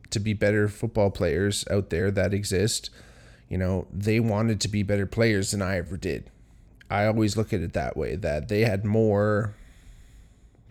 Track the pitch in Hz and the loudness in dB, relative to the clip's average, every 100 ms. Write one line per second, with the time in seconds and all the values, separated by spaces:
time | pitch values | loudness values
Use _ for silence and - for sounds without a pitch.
0 | - 107 104 104 104 107 104 - 113 110 | -6 -4 -2 0 2 4 0 -2 -4 2
1 | 101 - 87 76 101 104 - 104 95 82 | 0 2 0 2 0 -2 0 -2 0 0
2 | 95 98 98 101 101 92 110 - - - | 0 2 0 0 0 0 0 -2 -8 -16
3 | - - - - - 92 92 95 - 95 | -20 -20 -20 -20 -6 -2 0 -2 -4 -4
4 | 104 110 117 101 113 104 98 104 95 101 | 0 2 2 2 0 0 -2 -2 0 0
5 | 95 - 113 101 98 101 95 95 80 92 | 0 2 2 2 0 -2 -2 -2 -4 -6
6 | 92 69 - - - - - - - 98 | -4 -6 -8 -20 -20 -20 -20 -20 -6 0
7 | 107 110 107 101 107 98 87 - 69 - | 0 2 2 0 -2 -2 -2 -4 -4 -4
8 | 67 67 80 76 - 104 113 101 104 110 | -4 -4 -2 -4 -2 2 2 0 0 2
9 | 110 101 104 104 107 - - - - - | 4 2 2 0 -2 -8 -20 -20 -20 -20
10 | - - - - - - - | -20 -20 -20 -20 -20 -20 -20